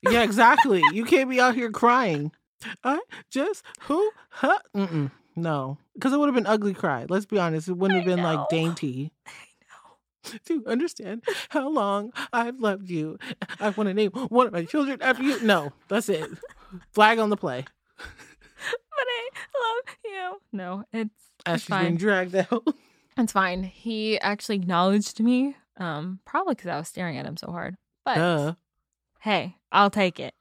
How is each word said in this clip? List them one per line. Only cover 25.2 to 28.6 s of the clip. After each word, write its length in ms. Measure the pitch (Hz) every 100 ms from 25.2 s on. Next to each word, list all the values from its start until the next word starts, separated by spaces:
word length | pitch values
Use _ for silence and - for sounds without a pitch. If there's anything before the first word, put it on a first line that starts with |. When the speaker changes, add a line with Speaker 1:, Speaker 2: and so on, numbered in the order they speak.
| 226 247 277 277 _ _
Speaker 2:
um, 420 | 180 151 170 185 -
probably 300 | 359 - 233
'cause 100 | 180
I 120 | 143
was 80 | 165
staring 280 | - 180 151
at 100 | -
him 100 | 165
so 140 | -
hard. 240 | 170 - 185 _ _
But 120 | - 208
Speaker 1:
Duh. 380 | 170 165 143 170